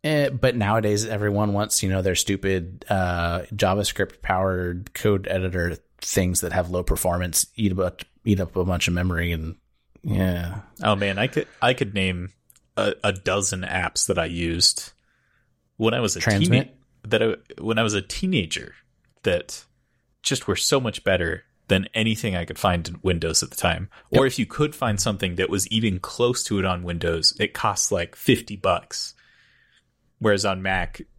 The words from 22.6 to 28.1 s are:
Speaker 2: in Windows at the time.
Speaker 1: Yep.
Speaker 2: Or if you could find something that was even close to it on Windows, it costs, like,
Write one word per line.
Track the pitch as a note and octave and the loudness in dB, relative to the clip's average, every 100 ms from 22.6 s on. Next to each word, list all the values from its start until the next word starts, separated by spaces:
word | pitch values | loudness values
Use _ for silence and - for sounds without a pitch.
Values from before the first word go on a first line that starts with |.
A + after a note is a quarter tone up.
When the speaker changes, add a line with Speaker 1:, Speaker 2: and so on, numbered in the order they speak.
| - F2 E2 | 2 2 -2
Speaker 2:
in | F2 | -4
Windows | F#2 E2+ E2 - | 0 0 0 -2
at | - | -2
the | - | 0
time. | F2+ E2+ F#2+ - _ | 0 0 -6 -12 _
Speaker 1:
Yep. | D3 | 4
Speaker 2:
Or | C3+ | 4
if | C3 | 2
you | A2+ | -4
could | - D3 - | 0 -2 0
find | B2 G#2 | -2 0
something | - G2 F#2+ F2 | -2 0 -2 0
that | F#2 | 0
was | G2 - | 0 0
even | A2 A2 F#2 | 0 0 0
close | - - A#2+ B2 | -6 0 0 2
to | - G2+ | -2 0
it | F#2+ | 0
on | F2+ | -2
Windows, | F2 E2+ E2+ E2 D#2 - | -4 -2 -2 2 0 0
it | G#2+ | -2
costs, | - A2 G2 - | 0 0 0 0
like, | F#2+ E2+ | 0 -2